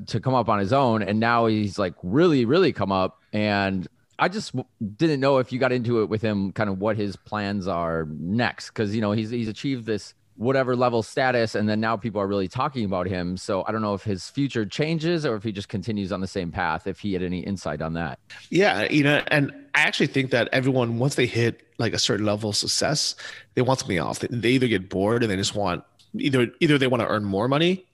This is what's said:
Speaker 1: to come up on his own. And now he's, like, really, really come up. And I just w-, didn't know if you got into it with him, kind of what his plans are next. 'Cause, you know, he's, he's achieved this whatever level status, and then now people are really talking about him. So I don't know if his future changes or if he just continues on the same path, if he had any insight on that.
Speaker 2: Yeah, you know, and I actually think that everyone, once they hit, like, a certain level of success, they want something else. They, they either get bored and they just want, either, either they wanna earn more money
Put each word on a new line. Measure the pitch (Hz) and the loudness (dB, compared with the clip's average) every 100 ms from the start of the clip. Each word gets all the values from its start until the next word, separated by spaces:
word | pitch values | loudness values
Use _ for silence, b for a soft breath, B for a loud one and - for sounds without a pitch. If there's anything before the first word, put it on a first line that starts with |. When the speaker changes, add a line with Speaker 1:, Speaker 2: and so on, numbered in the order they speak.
| 98 | -6
Speaker 1:
to | 110 | -4
come | 131 127 | 0 2
up | 113 | 2
on | 104 | 2
his | 98 | 2
own. | 135 127 110 | 4 4 2
And | 95 107 | 2 2
now | 117 117 113 | 2 4 4
he's, | 107 104 - | 2 0 -2
like, | 92 - | -4 -4
really, | 90 127 180 139 113 | 0 4 4 4 4
really | 165 165 | 4 2
come | - 98 | 2 0
up. | 95 92 - _ | 2 0 -4 _
And | 107 107 101 98 95 82 _ _ - | -2 2 2 0 -2 -6 _ _ -2
I | 170 | 0
just | 208 - | 0 -6
w-, | 131 - - 104 107 | -6 -8 -8 -8 0
didn't | 160 139 | 2 2
know | 135 135 | 4 2
if | 120 | 2
you | 127 | 0
got | 127 | 0
into | 127 117 113 | 2 2 0
it | 92 | 0
with | 107 | 0
him, | 110 104 95 | 0 0 -2
kind | 98 104 | -2 -2
of | 95 | 0
what | 107 107 | -2 0
his | 104 90 | -4 -6
plans | - 104 101 101 90 | -8 -4 -4 -4 -2
are | 85 82 82 78 76 | -2 -2 -2 -4 -6
next. | 82 113 110 - - | -2 0 0 -4 -8
'Cause, | - 104 | -4 -2
you | 113 | 0
know, | 104 | 0
he's, | 110 107 | 0 -2
he's | 120 110 | -4 -6
achieved | 101 143 127 113 | -6 -4 -4 -4
this | 104 - - _ - | -6 -8 -20 _ -4
whatever | 117 135 127 123 | 0 2 2 2
level | 123 117 | 2 2
status, | 107 143 131 123 113 107 | 0 0 2 2 2 0
and | 107 | 0
then | 107 | 0
now | 110 113 | 0 -2
people | 117 104 | -2 -2
are | 98 | 0
really | 101 92 | 0 -2
talking | 127 143 135 101 | -2 -4 -2 -2
about | 95 90 | -2 -2
him. | 90 87 92 | -2 -4 -4
So | - 95 - | -2 -2 -2
I | |
don't | 110 | -2
know | 107 98 | -2 -2
if | |
his | 110 92 - | -4 -6 -6
future | - 139 117 | -4 -2 -2
changes | 101 - 156 165 160 170 147 | -4 -2 -2 -2 -2 -2 -2
or | 110 | -2
if | |
he | 113 | -4
just | 98 - | -6 -6
continues | 98 117 104 92 | -6 -4 -4 -2
on | 95 | -4
the | 92 | -4
same | 98 85 | -4 -4
path, | 82 85 80 98 | -2 -2 -2 -4
if | 90 | -6
he | 104 | -4
had | 90 | -2
any | 90 90 | -2 -4
insight | 98 98 80 76 | -4 -6 -4 -4
on | 80 | -4
that. | 82 80 - - B B | -4 -6 -8 -16 B B
Speaker 2:
Yeah, | 165 202 98 107 | 2 4 2 2
you | 151 | 4
know, | 143 147 - | 4 2 2
and | 147 135 - - | 2 0 -4 -2
I | 147 | 2
actually | 160 - 156 | 2 2 0
think | 135 127 | 0 0
that | 123 107 | 0 2
everyone, | 131 131 131 117 117 | 2 2 2 0 0
once | 139 - | 0 2
they | 123 | 0
hit, | 117 117 - _ - | 2 0 0 _ -4
like, | 113 | -2
a | - | 0
certain | - 104 104 | 0 0 0
level | 104 110 | 0 -2
of | 104 | -2
success, | - - - 151 - - B B B 123 | -2 0 0 0 -2 -6 B B B 0
they | |
want | 123 131 | 2 0
something | - 90 | 0 -2
else. | 57 - | -2 -4
They, | - | -4
they | 120 113 | 0 2
either | 131 123 | 4 4
get | 98 92 | 2 0
bored | 95 101 120 | 0 2 2
and | 113 | 0
they | 95 | 0
just | 98 104 | -2 -2
want, | 98 85 - _ _ - | -2 -4 -8 _ _ -4
either, | 143 131 117 - | 0 2 0 2
either | 147 143 | 4 4
they | 131 | 4
wanna | 123 104 | 2 0
earn | 107 | 0
more | 101 95 120 | 0 0 2
money | 143 175 185 - | 2 2 0 -6